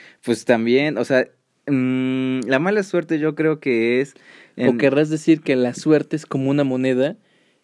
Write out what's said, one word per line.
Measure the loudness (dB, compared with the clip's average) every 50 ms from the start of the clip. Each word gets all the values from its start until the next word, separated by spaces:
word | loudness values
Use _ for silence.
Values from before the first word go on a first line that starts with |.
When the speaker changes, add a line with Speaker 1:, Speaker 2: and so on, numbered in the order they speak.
| -20 -20 -20 _ -4
Speaker 1:
Pues | -4 -2 0 0
también, | 0 0 2 2 2 2 2 2 0 -2 -2
o | -2
sea, | 0 0 0 0 -2 _ _ _ _ _ _ _ -2
mm, | -2 0 0 0 -2 -2 -2 -2 -2 -2 -2 -2 -4 -4 -2 0
la | 0 0
mala | 0 0 0 -2 -2
suerte | -2 -2 -4 -2 -2 -2 -2
yo | -2 -2 -2
creo | 0 0 -2 -2 -2
que | -2 -2 0 0 0 0 0 0
es... | -2 -4 -8 _ _ -20 -20 -20 -20 _ _ -2
En | 0 0 2
Speaker 2:
¿O | 2
querrás | 2 2 2 2 0 0
decir | -2 0 2 2 2 2
que | 2 0 0
la | 0 0 0 -2
suerte | -2 0 2 2 2 2 -2 -6
es | -8 -6
como | -4 -4 -2 0 0
una | 0 0 0
moneda | 0 -2 0 0 0 0 0 0 -2 -4 -8 _ _ _ _ _ _ _ _